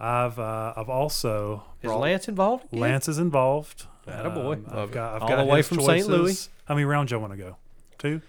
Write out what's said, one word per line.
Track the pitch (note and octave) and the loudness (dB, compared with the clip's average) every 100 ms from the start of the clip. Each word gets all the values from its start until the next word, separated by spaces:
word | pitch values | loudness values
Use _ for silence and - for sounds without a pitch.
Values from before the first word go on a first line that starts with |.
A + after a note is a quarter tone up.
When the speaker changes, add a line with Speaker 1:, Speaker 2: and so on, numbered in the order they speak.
Speaker 1:
I've, | A2+ A#2+ B2 A#2 | -2 2 0 -2
uh, | A2 A2 A2 A2+ | -6 -4 -6 -6
I've | A2 | -4
also | C3 D3+ - A#2+ G#2+ G#2 G#2+ - - | -2 0 0 -2 -2 -2 -6 -10 -10
Speaker 2:
is | A2+ | -4
Speaker 1:
brought | A2 | 0
Speaker 2:
Lance | C#3+ F#3+ - | 0 0 -2
involved | G3 G3 B3+ - | 0 0 0 -4
again? | A#2 | -2
Speaker 1:
Lance | A#2 C3+ - | 2 2 0
is | D3+ | 0
involved. | F3 C#3+ C3 D3 D3 - - - - | 2 4 4 2 -4 -14 -18 -18 -14
Speaker 2:
Attaboy. | - - A2 B2+ | -8 -6 -4 -4
Speaker 1:
Um, | D3 G#2+ | -4 -6
I've | |
Speaker 3:
Love | G#2+ G#2 | -6 -6
it. | |
Speaker 1:
got, | A2 A#2 | -4 -6
I've | A2 | -2
Speaker 2:
All | A2 | 2
Speaker 1:
got | C3+ | 4
Speaker 2:
the | |
way | C#3 C#3+ | 6 6
Speaker 1:
his | D3 | 4
Speaker 2:
from | F3 | 4
Saint | C#3 | 4
Speaker 1:
choices. | E3 G#3 | 4 4
Speaker 2:
Louis. | F3+ F3+ F#3+ - - | 4 4 0 -6 -16
Speaker 1:
How | - | -2
many | D3 | 0
rounds | C#3+ D3 C3+ | 2 2 0
y'all | A#2 | -2
wanna | G#2+ G2 | -4 -8
go? | F#2 F2+ - - - - | -12 -14 -20 -20 -20 -6
Two? | D3 D#3 | -4 -4